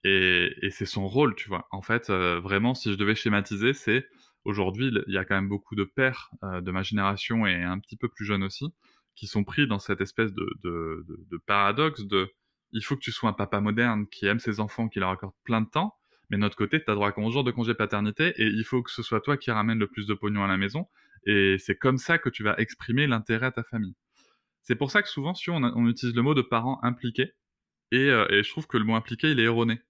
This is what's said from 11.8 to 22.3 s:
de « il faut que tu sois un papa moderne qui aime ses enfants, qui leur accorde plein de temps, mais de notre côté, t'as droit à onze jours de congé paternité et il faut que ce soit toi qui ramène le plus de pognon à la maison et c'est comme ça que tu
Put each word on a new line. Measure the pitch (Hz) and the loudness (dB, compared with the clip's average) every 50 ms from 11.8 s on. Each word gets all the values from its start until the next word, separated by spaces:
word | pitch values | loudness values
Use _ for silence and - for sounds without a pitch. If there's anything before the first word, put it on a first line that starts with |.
| 151 160 151 - 104 | 0 0 -2 -4 -6
de « | 98 101 95 95 95 _ _ _ _ _ _ _ _ | 0 0 0 0 0 _ _ _ _ _ _ _ _
il | - 110 107 | -8 -8 -4
faut | - 139 | -4 -6
que | 135 | -4
tu | - - | -4 -8
sois | 117 - - 113 | -8 -2 -2 -2
un | 101 | 0
papa | - 104 98 - 101 | -2 -4 -2 0 0
moderne | 104 107 104 113 120 120 113 104 104 101 | 0 0 2 2 2 2 2 -2 -2 -4
qui | - - - | -6 -2 0
aime | 98 104 117 | 0 0 0
ses | - 117 107 104 | 0 -2 -2 -2
enfants, | 107 104 - - 117 110 | -4 -4 -2 -4 -4 -2
qui | - 101 | -2 -2
leur | 95 92 | 0 0
accorde | 92 92 - 95 - _ _ | -2 -4 -6 -12 -14 _ _
plein | - 117 113 | -2 0 0
de | 110 110 | 0 0
temps, | - 156 175 214 - _ _ _ _ _ _ _ | 0 -2 -2 -2 -4 _ _ _ _ _ _ _
mais | - 101 | 0 0
de | |
notre | 104 104 - | 0 0 0
côté, | - 104 98 - 156 | 0 -2 0 0 0
t'as | 151 - 107 | 2 0 0
droit | 101 101 101 | 2 2 0
à | 98 - | 0 0
onze | 107 113 113 | -2 0 0
jours | 139 135 | 0 0
de | 123 | 0
congé | 113 120 117 110 117 | 0 0 0 0 0
paternité | - 107 104 - 104 104 107 104 - 156 175 - - | 0 0 0 0 0 0 0 2 2 0 0 2 2
et | 110 110 | 2 2
il | 101 110 110 | 2 0 -2
faut | - - 127 120 | 0 -2 -2 -2
que | - | -2
ce | - - | -8 -8
soit | 113 - 117 110 | -6 -2 -2 -2
toi | - - 147 | 0 0 -2
qui | 139 - - | 0 0 -2
ramène | 117 110 104 110 113 113 | 0 0 2 2 2 2
le | 104 101 | 0 -2
plus | - - 104 101 | -2 -8 -4 -4
de | 107 | -4
pognon | 98 - 104 104 104 98 | -2 -2 -2 0 0 2
à | 98 | 2
la | 95 95 | 2 2
maison | 98 98 113 151 190 _ _ _ _ _ _ - _ | 0 -2 -2 -4 -6 _ _ _ _ _ _ -6 _
et | 101 104 101 98 98 95 95 | 2 4 6 6 6 4 2
c'est | - - 101 - | 0 -2 -4 2
comme | - 135 131 131 | 4 2 2 2
ça | - - 170 165 | 2 2 0 2
que | - | 2
tu | 127 | -2